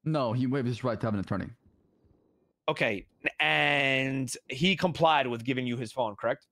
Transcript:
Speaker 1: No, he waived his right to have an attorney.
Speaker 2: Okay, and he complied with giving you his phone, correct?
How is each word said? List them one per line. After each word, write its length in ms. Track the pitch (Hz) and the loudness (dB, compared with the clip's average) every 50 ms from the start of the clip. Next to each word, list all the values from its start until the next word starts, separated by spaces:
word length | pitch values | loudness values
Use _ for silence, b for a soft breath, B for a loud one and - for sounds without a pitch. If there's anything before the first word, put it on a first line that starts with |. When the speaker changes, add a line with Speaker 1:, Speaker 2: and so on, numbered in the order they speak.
| - | -2
Speaker 1:
No, 280 | 156 156 151 131 113 | -2 0 0 0 0
he 140 | 110 127 131 | 0 0 0
waived 220 | 123 131 143 120 123 | 0 0 0 0 -2
his 160 | 120 107 - | -2 -2 -2
right 160 | 123 113 101 | -2 -2 0
to 60 | - | -2
have 80 | 113 107 | -2 -2
an 60 | 104 | -2
attorney. 280 | 92 - - 92 92 - - _ _ - _ _ _ _ _ _ _ _ _ _ _ _ _ _ _ _ _ _ _ - | -2 -4 -4 -4 -4 -8 -12 _ _ -20 _ _ _ _ _ _ _ _ _ _ _ _ _ _ _ _ _ _ _ -4
Speaker 2:
Okay, 380 | 151 - 147 120 104 95 - _ _ _ - - - - | -2 0 0 0 0 -2 -6 _ _ _ -8 -8 -4 -2
and 880 | 151 156 156 151 147 147 143 139 139 135 135 131 135 135 135 135 131 120 - - _ - | 0 2 2 2 2 2 2 2 2 2 2 2 0 0 -2 -2 -4 -4 -8 -12 _ -12
he 280 | 131 131 160 190 190 | -4 0 2 2 2
complied 500 | - 180 180 143 - 165 160 156 147 131 | 2 0 -2 2 4 4 4 6 4 2
with 180 | 123 120 113 113 | 0 -2 -2 -2
giving 220 | 127 131 127 127 | -2 -2 0 0
you 100 | 123 120 | -2 -2
his 160 | 120 120 107 | -4 -6 -6
phone, 220 | - 131 120 107 101 | -2 -2 -2 -2 -4
correct? 300 | - - 113 139 - _ _ | -2 -2 -2 -2 -2 _ _